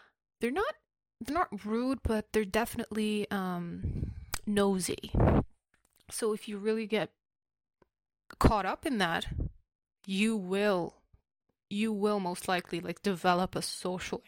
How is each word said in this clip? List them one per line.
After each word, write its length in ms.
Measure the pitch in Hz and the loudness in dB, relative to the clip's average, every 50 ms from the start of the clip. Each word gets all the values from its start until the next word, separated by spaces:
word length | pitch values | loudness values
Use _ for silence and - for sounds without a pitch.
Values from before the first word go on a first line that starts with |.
| - _ _ _ _ _ _ _ | -20 _ _ _ _ _ _ _
they're 100 | - 240 | -4 -2
not, 240 | 262 359 440 571 622 - _ _ _ _ _ _ _ _ | 0 0 0 -2 -2 -6 _ _ _ _ _ _ _ _
they're 140 | 233 254 285 | -8 -4 -2
not 320 | 339 359 - - 196 - | -2 -2 -2 -4 -8 -4
rude, 320 | 208 220 233 247 254 269 254 - | -2 -2 -2 0 -2 -2 -2 -2
but 300 | - 220 214 - - - | -2 -2 -2 -2 0 0
they're 140 | 220 220 | 0 0
definitely, 840 | 190 - 220 233 226 - 233 - - 208 220 214 214 214 208 202 - | 2 0 0 0 0 -4 -6 -8 -4 -2 -2 0 0 0 -2 -2 -2
um, 800 | - 196 190 185 180 175 175 170 170 175 190 - - - - - - - - - - - - | -4 -4 -2 -2 -4 -4 -6 -6 -8 -6 -4 -4 -4 -2 -4 -6 -6 -10 -10 -8 -8 -6 -4
nosy. 640 | - 208 202 202 196 196 190 175 - - - - - - - - - - - - - - _ _ _ _ _ _ _ _ _ _ - | 0 2 4 4 4 4 2 0 -2 -4 -6 -6 -2 4 6 6 8 6 6 2 0 -6 _ _ _ _ _ _ _ _ _ _ -12
So 220 | - - - 220 214 | -6 -2 0 0 0
if 160 | 208 - - | -2 -4 -8
you 80 | 208 | -8
really 300 | 202 196 220 220 226 226 | -4 0 0 0 0 0
get 240 | 202 220 208 165 - - _ _ _ _ _ _ _ _ _ _ _ _ _ _ _ _ _ _ _ _ _ _ _ - - | 0 0 0 0 -2 -4 _ _ _ _ _ _ _ _ _ _ _ _ _ _ _ _ _ _ _ _ _ _ _ -4 4
caught 260 | - 233 226 208 190 | 6 6 6 6 2
up 220 | 185 254 - - | 0 -2 -2 -2
in 100 | 330 269 214 | -2 0 0
that, 280 | 190 170 165 175 - - - - - - - - _ _ _ _ _ _ _ _ _ | 0 2 0 -2 -2 -4 -4 -4 -4 -6 -6 -12 _ _ _ _ _ _ _ _ _
you 280 | 196 190 190 208 220 226 | -4 0 2 2 2 2
will, 600 | 214 185 180 190 196 202 208 196 175 170 - - _ _ _ _ - _ _ _ _ _ _ _ _ _ _ | 0 -2 -2 0 2 2 4 2 2 0 -2 -6 _ _ _ _ -20 _ _ _ _ _ _ _ _ _ _
you 240 | 202 202 214 226 214 | -2 -2 0 0 0
will 280 | 202 196 214 208 202 | 2 2 2 2 2
most 280 | 190 175 180 - - - | 0 -2 -4 -4 -2 0
likely, 320 | 185 175 - - - 170 | 0 0 0 -4 -6 -6
like, 220 | 175 175 175 - _ | -4 -6 -8 -4 _
develop 520 | - 190 165 - 180 180 175 185 180 - | -2 -2 2 4 4 4 4 2 0 -2
a 60 | - | -4
social 640 | 170 - - - - 185 185 185 - - - - - | -6 -6 -8 -6 -6 -6 -6 -6 -6 -6 -6 -8 -6